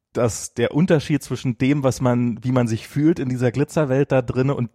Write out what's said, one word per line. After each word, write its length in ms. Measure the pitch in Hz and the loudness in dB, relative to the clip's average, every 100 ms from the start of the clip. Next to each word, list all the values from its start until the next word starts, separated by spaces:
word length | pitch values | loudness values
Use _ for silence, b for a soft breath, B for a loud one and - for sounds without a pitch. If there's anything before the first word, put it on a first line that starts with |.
| _ | _
dass 400 | 120 117 - - | -2 -2 -2 -8
der 200 | - 117 | -2 0
Unterschied 480 | 143 185 160 - 143 | 2 4 2 2 -2
zwischen 360 | - 127 131 117 | -2 -4 -4 0
dem, 240 | 131 147 | 2 2
was 180 | 135 - | 0 2
man, 420 | 127 123 120 110 | 2 2 0 -2
wie 100 | 123 | -2
man 160 | 127 120 | -2 -2
sich 200 | 113 - | -4 -4
fühlt 300 | 139 156 165 | 0 0 0
in 100 | 127 | -2
dieser 240 | 123 123 | -2 -2
Glitzerwelt 600 | 117 147 165 139 131 143 | -2 -2 -2 0 0 2
da 100 | 131 | 0
drinne 320 | 117 - 139 | 0 0 0
und 160 | 139 117 | 0 -4